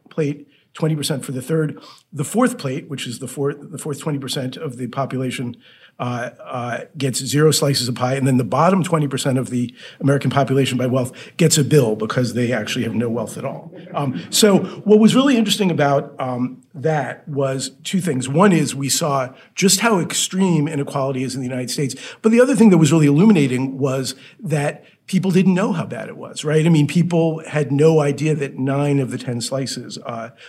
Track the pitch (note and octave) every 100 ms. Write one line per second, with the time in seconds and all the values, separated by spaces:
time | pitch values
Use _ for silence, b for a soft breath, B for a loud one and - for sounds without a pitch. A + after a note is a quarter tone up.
0 | _ - D3 D3 - b b - D#3+ D#3
1 | C#3 C#3+ - C3 B2 D#3+ D3+ - B B
2 | _ C#3+ - G#3+ B3 B3 C#3 C3 - C3+
3 | C3 A#2 B2+ - C#3 - - C#3+ D#3+ C#3+
4 | D#3+ C#3+ B2+ D3 B2+ B2 A#2+ A#2 B2 C#3
5 | C3 C3 B2+ A#2 A#2+ A#2+ b b b b
6 | B2 A#2+ A#2+ - - B2+ A#2+ A#2 - D#3
7 | C#3 - C3+ C#3 D#3 D3 C#3+ C3+ A#2+ A#2+
8 | B2+ C3+ C3+ B2+ G#2+ B2+ E3+ F#3+ D#3 D#3+
9 | D3 C3+ C#3+ C3 G#2+ A#2+ A#2+ B B B
10 | C3+ C#3 C3+ C#3+ B2+ C3+ C3 C3 B2 B2+
11 | A#2+ - B B D#3+ D#3 C3 D3+ A#2 G#2+
12 | A2 C3 A#2+ G#2 A#2+ A#2+ G#2+ B2+ A#2 G#2+
13 | A#2+ A2+ G#2+ - C#3 - - - - D#3+
14 | C3 F3 - - G#3 F3+ - - G3 G#3+
15 | A3 A3+ C#4+ A#3 G3+ - F#3+ D3 C#3+ C#3
16 | D3 - C3 B2 B2 - _ D#3 D3+ D#3
17 | B2 - - C#3 C3+ C3+ - - - G3
18 | E3+ C3 B2 D3 G3+ E3 C3+ C3+ C3+ -
19 | E3 C#3 B2 - B - F#3+ F#3 A#3 G3
20 | D3+ - - F#3+ F#3+ D#3+ D3 D3+ C#3+ C#3+
21 | C3+ C3 C3 C3+ B2 B2+ A#2+ - C#3 -
22 | B B A3 A#3 C4 A3+ A3+ F3 D3+ D#3+
23 | D3 C#3+ A3 F#3 C3+ B2 C3+ B2 C3+ C3+
24 | B2+ - B B G3 D3+ D3 - b b
25 | - F#3 F#3+ F3+ F#3+ F3+ A#3 E3+ A2 -
26 | G#2+ - B2+ - D3+ D#3 D#3+ D#3+ C#3+ F3
27 | F3 E3+ E3 D#3+ - D3+ C3+ C#3 D#3 D#3+
28 | C#3+ C3+ D3+ D#3 C#3 C3 C3+ C#3 D3 C#3
29 | B2 B2 - A#2+ A2+ C3+ C3 - A#2+ -
30 | - A#2 A2+ -